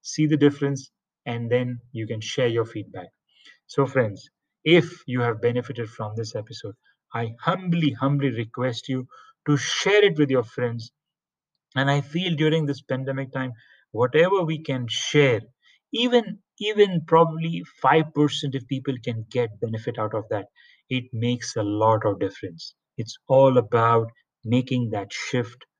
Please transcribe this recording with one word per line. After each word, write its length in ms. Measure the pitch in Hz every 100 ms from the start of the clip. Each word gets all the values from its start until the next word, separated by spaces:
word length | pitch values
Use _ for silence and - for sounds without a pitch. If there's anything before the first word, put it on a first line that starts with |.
See 260 | - - 151
the 100 | 151
difference, 520 | 147 143 139 135 - _ _ _ -
and 260 | 117 117
then 300 | 123 123 120 _
you 160 | 117 110
can 140 | 113
share 260 | 107 - 123
your 180 | 117 110
feedback. 440 | 107 101 92 90 _ _ _ - _ _
So 180 | - 131
friends, 440 | 135 113 95 - _ _ _
if 400 | 156 175 175 - -
you 160 | 123
have 200 | 120 110
benefited 480 | 120 120 120 117 113
from 260 | - 107 110
this 200 | 110 113
episode, 400 | 107 113 104 101 _ _ _
I 220 | 117 117 117
humbly, 500 | - 190 185 170 151
humbly 380 | - 180 143 139
request 600 | 117 117 - 127 120 -
you 180 | 131 127 - - _ -
to 120 | 147
share 460 | - - 190 208
it 140 | 202 151
with 120 | 143
your 140 | 131
friends. 480 | 113 - 120 117 113 _ _ _ _ _ _ _ _ 262
And 160 | 269
I 100 | 143
feel 340 | - 165 185 156
during 300 | 156 160 147
this 160 | 143
pandemic 500 | - 131 131 135 131
time, 220 | 131 131 117 _ _ _
whatever 500 | 107 123 151 175 196
we 200 | 165 160
can 240 | 160 131 120
share, 540 | - - 151 139 110 - _ _ _ _ 220
even, 420 | 247 240 202 - _ _
even 420 | 208 208 202 175 -
probably 560 | 165 165 160 165 170 - _
five 320 | 135 160 156
percent 420 | 147 147 - 143 131
if 120 | 117
people 280 | 135 135 123
can 220 | 117 113 107
get 300 | 127 117 110
benefit 380 | 113 110 117 113
out 140 | 107 110
of 100 | 98
that, 180 | 107 98 _ _ _ _
it 160 | 131 120
makes 420 | 113 120 120 - 120
a 80 |
lot 420 | 104 104 110 110 110
of 140 | 95
difference. 540 | 95 - 95 82 - _ _ -
It's 200 | 113 - -
all 300 | 135 135 127
about 540 | 107 120 113 117 113 _ _ _ 113
making 460 | 123 127 127 117
that 200 | 104 98
shift 520 | - - 123 110 - -